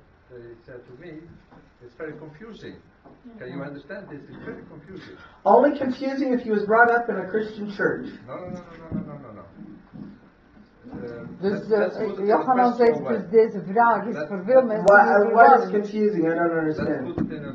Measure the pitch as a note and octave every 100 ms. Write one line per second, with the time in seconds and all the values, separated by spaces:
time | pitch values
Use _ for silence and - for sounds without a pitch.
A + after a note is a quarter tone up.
0 | _ _ _ B2 A#2+ A#2 - B2 B2+ B2+
1 | F3 D#3 - - _ - _ _ F3+ -
2 | D#3 C#3+ D3+ - A3+ F#3+ - - _ _
3 | - - A#3+ A3 B2+ C#3 C#3+ C#3 - G3+
4 | F#3 C#3+ - B2+ - - - D#3+ - E3+
5 | - - - - - B3 C#4+ - C4 -
6 | C4+ C4+ C4 A#3+ A3 G#3 G3+ A3+ A#3+ A#3
7 | A3+ F#3+ - A3 G#3 G3+ G#3 G3 - -
8 | - - G#2+ G#2+ B2+ F3+ - - - -
9 | D3 C#3+ B2 G2+ F2 - - - - -
10 | - - _ _ _ - _ _ - G2+
11 | - - - - G3 G#3 G3+ G#3+ F#3+ -
12 | G#3+ F#3+ G3+ A#3+ C4 B3 A#3+ A#3+ A#3 A3+
13 | C4 G#3+ F3 A3+ A3 G3+ E3 G#3 A#3 G#3
14 | G#3 G3+ - G3 F#3+ C4 A#3 G#3+ F#3+ G3+
15 | G3+ G3+ A3+ A3+ B3 G3 F#3+ G#3 G3 G#3+
16 | G#3 E3+ D#3+ F3 E3+ E3 D#3 D#3 E3 C#3
17 | B2+ - - D#3 C#3+